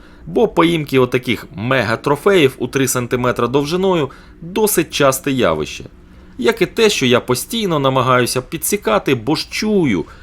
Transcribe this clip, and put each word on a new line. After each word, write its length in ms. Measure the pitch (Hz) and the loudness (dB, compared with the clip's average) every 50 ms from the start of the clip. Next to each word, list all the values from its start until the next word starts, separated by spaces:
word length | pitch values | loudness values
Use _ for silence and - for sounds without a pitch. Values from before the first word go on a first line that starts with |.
| - - - - - | -20 -20 -20 -20 -16
Бо 220 | 160 170 240 233 | -4 0 2 2
поїмки 520 | 185 - 175 165 170 170 160 147 - 131 131 | 2 2 2 2 2 2 -2 -4 0 2 2
отаких 480 | 127 120 - 127 127 131 104 - - - - | 2 2 0 -2 -2 -2 -6 -6 -6 -14 -12
мегатрофеїв 1000 | 87 107 127 135 131 104 101 113 - - 143 143 - - 202 196 180 143 127 - | -8 -4 0 0 0 0 0 -2 -2 0 -2 -2 0 2 2 4 4 4 2 0
у 100 | - 123 | -2 -8
три 200 | 120 - 135 135 | -4 -2 -2 -2
сантиметра 600 | 123 - 127 120 113 131 123 123 123 117 - 117 | 0 -2 -4 -4 -2 -4 -2 0 -2 0 0 -2
довжиною 640 | 120 131 147 143 147 175 180 190 190 180 165 139 - - - - - - - | 0 0 -2 -2 0 -2 -2 0 0 0 0 -2 -4 -8 -16 -20 -20 -20 -18
досить 520 | 165 165 190 220 214 196 - 180 160 - - | -16 -8 -2 0 0 0 2 0 -2 -2 0
часте 380 | - 143 135 131 - - 143 | 2 2 2 2 2 -2 -4
явище. 520 | 135 127 104 85 80 78 76 - - - - - - - - - - - - - - | 0 2 2 2 2 0 -4 -8 -8 -14 -16 -18 -18 -20 -20 -20 -20 -20 -20 -20 -12
Як 240 | - 240 - - - | -2 -2 -2 0 0
і 40 | 180 | -2
те, 240 | - - - 226 208 | -2 0 2 2 2
що 160 | - - 139 | 2 2 2
я 140 | 120 120 117 | 4 2 2
постійно 600 | - - 123 - - - 233 233 208 180 165 143 | 2 0 -2 -2 -2 -6 -6 -4 -2 -2 -2 2
намагаюся 640 | 135 135 131 131 120 131 127 123 120 117 - 127 | 0 2 2 2 2 4 4 2 2 0 -2 -4
підсікати, 720 | - - 165 151 - - 208 202 - 226 220 190 - 156 135 | -6 -6 -10 -8 -4 -2 -4 -2 0 0 0 0 2 0 -2
бо 200 | 117 107 131 160 | 0 0 -2 -2
ж 120 | - - - | -2 -4 -8
чую, 540 | - - 214 214 214 190 165 131 95 80 - - - - | -8 -4 -2 0 2 2 2 2 0 0 -2 -6 -12 -20